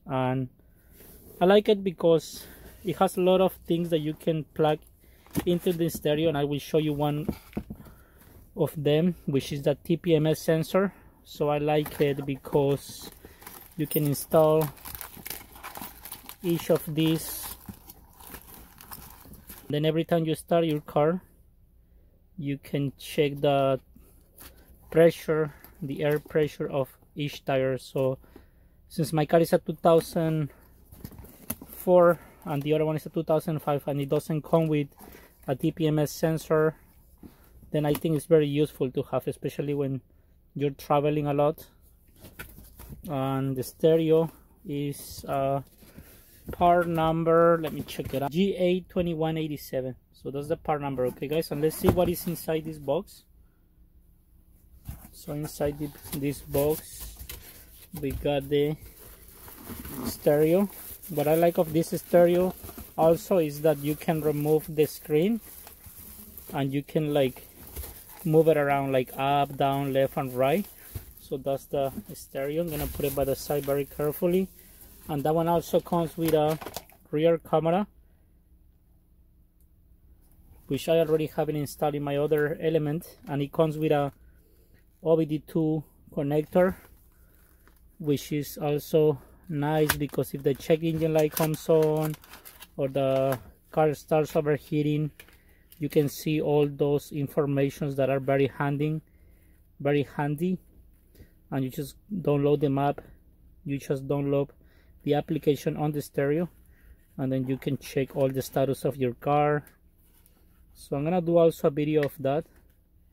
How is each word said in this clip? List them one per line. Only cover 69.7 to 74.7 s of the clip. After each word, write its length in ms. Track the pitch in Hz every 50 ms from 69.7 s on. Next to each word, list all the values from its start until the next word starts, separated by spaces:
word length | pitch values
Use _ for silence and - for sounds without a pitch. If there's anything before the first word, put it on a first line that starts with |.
| 135 139 139 139 131
left, 240 | 135 135 135 -
and 160 | 165 139 131 123
right. 320 | 123 131 135 147 196 202 - - - - - - - - - - -
So 160 | - - 156
that's 300 | 135 131 139 139 131 -
the 260 | - - 143 139 135 127 - - - 170
stereo. 500 | - - - - 139 135 143 151 160 175
I'm 80 | 170
gonna 180 | 151 147 147 135
put 160 | - - 143
it 100 | 143 139
by 100 | 139 139
the 120 | 135 135
side 280 | - - - 147 147 143
very 200 | 139 139 143 143
carefully. 640 | 139 - - 147 151 147 - 190 175 175 185 190 185 - - - -